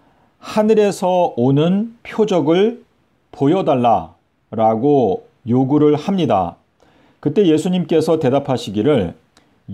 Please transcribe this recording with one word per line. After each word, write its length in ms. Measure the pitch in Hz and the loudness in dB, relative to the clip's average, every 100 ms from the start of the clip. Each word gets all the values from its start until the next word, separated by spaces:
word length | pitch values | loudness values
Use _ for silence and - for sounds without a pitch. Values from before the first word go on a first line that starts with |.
| _ _ _ _ | _ _ _ _
하늘에서 960 | - - 214 214 208 - 180 180 175 - | -8 -2 2 2 2 0 -2 0 0 0
오는 580 | 123 139 165 196 226 - | 0 2 2 0 -4 -10
표적을 800 | - - 208 180 143 170 214 233 - _ _ _ _ | -12 -2 0 0 2 2 2 -2 -14 _ _ _ _
보여달라라고 1900 | - 139 190 175 131 120 104 80 - _ _ _ 113 110 113 139 143 110 90 - _ - | -4 0 0 0 0 2 0 -2 -16 _ _ _ -2 0 0 2 2 2 -2 -8 _ -4
요구를 460 | 123 131 147 147 147 | -2 0 2 2 2
합니다. 600 | 170 190 147 101 87 - _ _ _ _ _ _ | -2 -4 0 0 -2 -8 _ _ _ _ _ _
그때 280 | - 170 190 | -4 0 2
예수님께서 720 | 156 180 180 160 165 156 160 | 2 0 -4 0 0 0 0
대답하시기를, 960 | 131 139 139 123 - 101 117 139 90 - _ _ _ _ - | 0 -2 -2 -6 -4 -4 0 0 -2 -8 _ _ _ _ -6